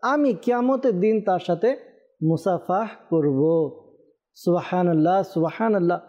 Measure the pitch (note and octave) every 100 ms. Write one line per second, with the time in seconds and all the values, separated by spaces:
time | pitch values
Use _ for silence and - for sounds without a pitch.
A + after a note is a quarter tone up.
0 | A3+ D4 C#4+ F#3+ - A#3+ B3 C4+ C4+ F3+
1 | G#3+ A3 G3+ F#3 F3+ E3+ A3 C#4 - _
2 | _ _ D#3 D#3+ G3 F3 E3+ F#3 A3 -
3 | - E3 D3 C3+ D#3 E3 D3+ - - _
4 | _ _ _ _ - F3 - F3+ F3+ D#3+
5 | D#3 F#3+ F#3+ - D#3+ - A3+ G#3 E3+ E3+